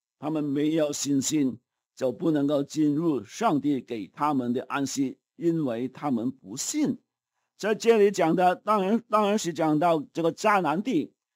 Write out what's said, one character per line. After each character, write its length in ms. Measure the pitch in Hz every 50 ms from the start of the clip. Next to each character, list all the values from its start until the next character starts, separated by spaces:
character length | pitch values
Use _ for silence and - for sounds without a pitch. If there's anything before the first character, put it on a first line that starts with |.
| _ _ _ -
他 100 | 143 151
们 160 | 156 151 151
没 300 | 143 135 147 151 156 160
有 180 | 160 151 147
信 300 | 147 - - 143 143 135
心， 360 | 123 - 156 151 139 127 117 - _ _ _ _ _ _ _
就 180 | - 131 127
不 180 | 120 - 180 165
能 160 | 156 143 143
够 160 | 143 151 139
进 320 | 143 - - 151 151 147 143
入 300 | 151 170 165 143 117 98
上 340 | - - - 220 226 160 139
帝 220 | - 147 143 123
给 260 | - - 120 110 92
他 280 | - _ - 147 151 147
们 180 | 131 120 120
的 100 | 123 127 -
安 220 | - 127 139 139
息， 320 | 131 - 139 139 131 - _ _ _ _
因 280 | - 147 170 165 165 151
为 240 | 127 113 117 127 127
他 220 | 131 - 147 147
们 200 | 123 110 117 135
不 280 | 135 _ - 92 107 143
信。 420 | - - - 302 285 160 107 - _ _ _ _ _ _ _ _ _ _ _
在 180 | - - 196 214
这 220 | - - 226 226
里 140 | 214 202 208
讲 260 | 190 180 170 156 165
的， 180 | 180 180 180 180
当 280 | - - 208 220 208
然， 200 | 185 190 226 220 - -
当 180 | 214 214 208
然 120 | 196 208 214
是 120 | - 175
讲 280 | 156 151 160 156 151 151
到 200 | 175 175 165 156 127 -
这 100 | - 170
个 80 | 165 165
迦 300 | 165 - - 214 208 190
南 220 | 175 143 151 185
地， 320 | 214 262 214 151 107 - _ _ _ _ _